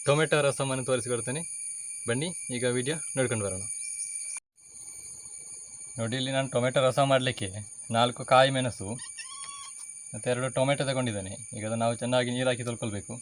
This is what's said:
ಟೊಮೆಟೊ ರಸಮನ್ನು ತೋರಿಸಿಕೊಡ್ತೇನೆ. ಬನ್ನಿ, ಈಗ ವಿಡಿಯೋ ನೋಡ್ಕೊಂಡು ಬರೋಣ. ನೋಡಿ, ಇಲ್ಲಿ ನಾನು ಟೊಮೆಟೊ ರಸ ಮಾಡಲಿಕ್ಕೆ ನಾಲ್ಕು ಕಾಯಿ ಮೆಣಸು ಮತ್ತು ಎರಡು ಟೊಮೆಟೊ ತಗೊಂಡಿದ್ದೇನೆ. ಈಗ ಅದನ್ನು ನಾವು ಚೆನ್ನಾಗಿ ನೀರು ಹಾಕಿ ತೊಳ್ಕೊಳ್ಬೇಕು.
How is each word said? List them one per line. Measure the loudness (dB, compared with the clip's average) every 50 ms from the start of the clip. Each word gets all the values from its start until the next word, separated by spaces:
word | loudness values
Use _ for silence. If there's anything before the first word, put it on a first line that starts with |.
| 6
ಟೊಮೆಟೊ | 6 6 6 6 6 6 6 6
ರಸಮನ್ನು | 4 4 2 0 0 0 0 2 2
ತೋರಿಸಿಕೊಡ್ತೇನೆ. | 2 2 2 0 -2 -2 0 -2 -4 -4 -6 -8 -10 -10 -10 -10 -10 -10 -12 -12 -12 -8 -2 0
ಬನ್ನಿ, | 0 0 0 -2 -4 -8 -8 -6 -4
ಈಗ | 0 0 2 2
ವಿಡಿಯೋ | 2 0 0 -2 -4 -4 -4 0
ನೋಡ್ಕೊಂಡು | 0 2 2 2 0 0
ಬರೋಣ. | -2 -4 -6 -6 -8 -8 -8 -8 -10 -8 -8 -8 -8 -8 -10 -10 -10 -12 -14 _ _ _ _ _ -20 -20 -18 -16 -16 -16 -16 -16 -16 -16 -16 -16 -14 -14 -14 -14 -14 -14 -14 -14 -14 -14 -14 -12 -12 -6 -4
ನೋಡಿ, | -4 -2 -2 -2
ಇಲ್ಲಿ | -2 0 0
ನಾನು | 0 -2 0 0
ಟೊಮೆಟೊ | 0 0 2 4 4 4
ರಸ | 4 6 4 6 6
ಮಾಡಲಿಕ್ಕೆ | 6 4 4 2 -2 -2 -6 -6 -6 -10 -14 -14 -16 -18 -8 0 4
ನಾಲ್ಕು | 4 4 4 2 -4 2 6
ಕಾಯಿ | 8 8 10 8 6
ಮೆಣಸು | 2 0 0 -2 -4 -6 -6 -6 -6 -8 -14 -14 -16 -14 -14 -14 -14 -14 -14 -14 -14 -16 -16 -18 -18 -18 -18 -18 -18 -16 -12
ಮತ್ತು | -12 -4 -2 0
ಎರಡು | 0 0 0 0 2 2
ಟೊಮೆಟೊ | 4 4 4 2 0 0
ತಗೊಂಡಿದ್ದೇನೆ. | 0 0 0 0 -2 -2 -4 -6 -10 -12 -12 -12 -10
ಈಗ | -6 -4 -2
ಅದನ್ನು | 0 2 2
ನಾವು | 2 2 0
ಚೆನ್ನಾಗಿ | -2 2 2 2 2 2 0
ನೀರು | 2 2 2
ಹಾಕಿ | 2 0 -2 -6
ತೊಳ್ಕೊಳ್ಬೇಕು. | -4 -4 -4 -4 -4 -6 -8 -8 -12 -12